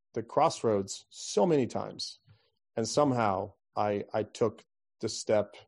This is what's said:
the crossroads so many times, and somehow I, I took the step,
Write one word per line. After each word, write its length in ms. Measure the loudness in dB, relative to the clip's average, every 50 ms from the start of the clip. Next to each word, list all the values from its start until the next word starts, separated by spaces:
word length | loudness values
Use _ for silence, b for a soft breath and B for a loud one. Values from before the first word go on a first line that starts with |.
| _ _ _
the 100 | -8 -8
crossroads 800 | -2 2 2 2 2 2 0 0 2 2 2 0 -2 -8 -12 -14 _
so 360 | -18 -16 -14 -4 0 2 2
many 220 | 4 4 2 2 0
times, 520 | -2 -6 -6 -8 -10 -12 -12 -12 -12 -18 _ b b b b b b b _ _ _
and 100 | -4 -4 0
somehow 640 | 2 2 2 2 2 2 2 2 2 0 -4 -6 -10 _ _ _ _
I, 280 | -2 0 0 0 -2 -2 -2 -2
I 100 | -2 -2
took 420 | -2 -2 -2 0 0 0 -4 -14 _ _ _ _ _ _ _
the 80 | -8 -8
step, 480 | -6 -6 -2 2 2 2 2 0 -6 -18 -20